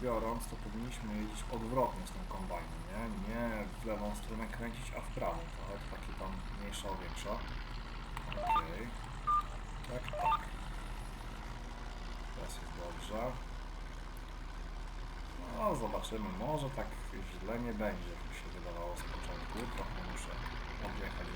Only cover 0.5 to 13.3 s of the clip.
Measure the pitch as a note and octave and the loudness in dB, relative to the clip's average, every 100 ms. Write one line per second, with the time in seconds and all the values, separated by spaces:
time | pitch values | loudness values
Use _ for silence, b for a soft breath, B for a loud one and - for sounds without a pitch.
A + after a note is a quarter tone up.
0.5 | A#2 G#2 A2 A#2+ A#2+ A2 G#2+ G#2+ - - | -2 -2 -2 -2 -2 0 0 0 0 -2
1.5 | A#2 A2+ B2+ A#2+ - - - - F#2 F#2 | 0 4 6 6 4 -2 -4 -2 -2 0
2.5 | F2 E2 - F2 G#2 A2+ G2+ G2+ A#2 A#2 | 0 -2 -4 -2 -2 0 0 0 2 2
3.5 | G#2+ G2+ - A2+ G#2 G#2 G#2 - A2 G#2+ | 2 0 -2 0 2 2 0 -2 0 0
4.5 | - A#2 A2+ - A2 - B2 G2 - - | 0 -2 -2 -2 -2 -2 0 2 2 -2
5.5 | - G2 G2+ - G2+ G2+ G2 F#2+ F#2+ - | -2 -2 -2 -2 -4 -4 -2 -2 -2 -2
6.5 | G2 G2+ - G2+ - - - G2+ G#2+ - | -2 -2 -2 -2 -2 -2 -2 0 0 0
7.5 | - - - - - - - - - F5+ | -2 -2 -4 -4 -4 -4 -4 -2 0 6
8.5 | A5+ C5 B4+ - - - - - G3+ - | 6 6 0 0 -2 -2 0 6 6 6
9.5 | - - - - - - D5+ - - - | -2 -2 -2 0 0 0 4 6 6 4
10.5 | - - - - - - - - - - | -2 -2 -2 -2 -2 -4 -4 -4 -4 -4
11.5 | - - - - - - - - - C#3+ | -4 -4 -4 -4 -4 -2 -2 -2 -2 -2
12.5 | - - - F2 E2+ - G#2+ B2+ | -2 -4 -4 -2 -2 0 2 2